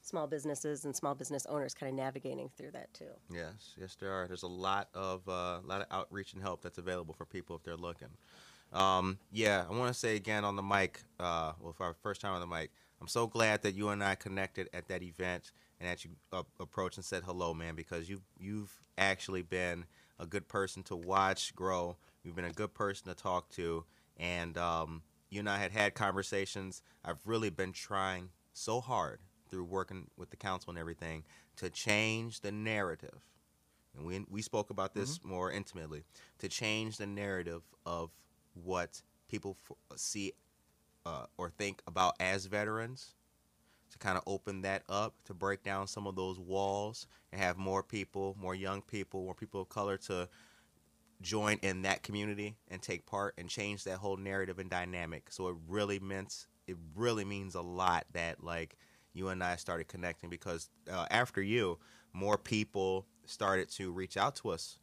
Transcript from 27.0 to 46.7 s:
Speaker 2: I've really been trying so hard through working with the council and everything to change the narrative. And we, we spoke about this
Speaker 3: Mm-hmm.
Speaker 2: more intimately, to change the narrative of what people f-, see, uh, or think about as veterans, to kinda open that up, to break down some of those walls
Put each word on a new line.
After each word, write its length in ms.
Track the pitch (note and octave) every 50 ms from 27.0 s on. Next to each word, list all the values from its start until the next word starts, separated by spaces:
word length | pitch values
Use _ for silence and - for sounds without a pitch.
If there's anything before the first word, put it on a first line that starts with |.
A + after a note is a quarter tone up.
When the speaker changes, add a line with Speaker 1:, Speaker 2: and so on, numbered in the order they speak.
| -
Speaker 2:
I've 140 | E2+ E2+ D2+ -
really 260 | G2+ A#2 A2+ A2 G2+
been 200 | D#2+ E2+ F#2+ F#2
trying 600 | F2+ - - - G#2 G2 F#2+ F#2+ F#2 F2+ F2+ F#2 - _ _ _ _
so 280 | - - A2+ A2 B2
hard 380 | A#2+ B2 B2 G2+ E2 C#2 A1 - F2 - _ _ _ -
through 160 | F#2+ F#2 F2+
working 440 | E2+ F#2+ F#2+ F#2 - F#2+ F#2 - - _
with 140 | - F2+ -
the 40 | -
council 340 | - - G2 F#2 F2+ - -
and 80 | F2 E2+
everything 440 | E2 E2+ E2 - E2+ E2 D#2+ D#2+ D2+ - - - - _ _
to 120 | - F#2 F2+
change 720 | - - - A2+ G#2 G#2 A2 A2 A2 A2+ A2+ A#2 A2 -
the 100 | - G2+
narrative. 680 | G2+ G#2+ G#2+ A2 A2 G#2 G2 F2 D#2+ D#2+ - - - - - - _ _ _ _ _ _ _ _ _ _ _ _ -
And 100 | C2+ D2+
we, 180 | E2+ F2+ G2 G#2
we 140 | - G2 G#2+
spoke 300 | G#2+ - - G#2+ G2+ -
about 240 | - F#2+ F#2+ F#2+ -
this 240 | G#2 G2 C3 D3+ E3+
Speaker 3:
Mm-hmm. 100 | - -
Speaker 2:
more 220 | F#2+ F2+ F#2 F2+
intimately, 520 | D2 G2+ G2 - - F2+ D#2 D2+ D#2 D2 - _ - - - - _ -
to 100 | - F#2+
change 480 | - - A#2 G#2+ G#2+ A2 A2 A2 G#2+
the 100 | - G#2
narrative 540 | G2+ G2+ G2+ G2+ G2+ F#2+ F#2 E2+ E2+ E2+ E2+ D#2+ - - _ _
of 240 | E2 E2+ E2+ E2 E2 - - - _ _ _ _ _ _
what 480 | F2 E2+ F#2 F#2 F2+ F2 E2+ - - - _ _ _ _
people 280 | - - G2+ - G2 F#2 - - -
f-, 300 | - _ _ _ - -
see, 340 | - - - G#2 G2 F#2+ - _ _ _ _ _ _ _ _ _ _ _ _ _ _
uh, 220 | E2+ D#2+ C2+ A1+ - _
or 140 | - F2+ E2+
think 320 | - - G#2 G2+ F#2 - -
about 300 | - E2 F#2 F#2 F2+ - -
as 280 | F#2 F#2 F#2+ G2 F#2
veterans, 680 | F#2+ G2+ G#2 G#2 G#2+ G#2+ A2+ A2+ A#2+ B2+ B2+ - - - _ _ _ _ _ _ _ _ _ _ _ _ _ _ _
to 80 | - -
kinda 220 | - G2+ F#2 F#2 -
open 340 | - G2 F#2+ - G2+ G2 F#2+ F#2+
that 200 | F#2+ G2 F#2+ - -
up, 260 | F#2+ G2+ G#2+ A2 - _ -
to 100 | - G2
break 300 | E2+ F#2 G2 G2 F#2+ -
down 240 | G2 G2 G2 G2
some 180 | F#2+ - G#2+ G2+
of 100 | G2 F#2
those 200 | F#2+ F#2 F#2 F#2
walls 720 | F#2 F2+ F2 F#2+ G2 G2 G2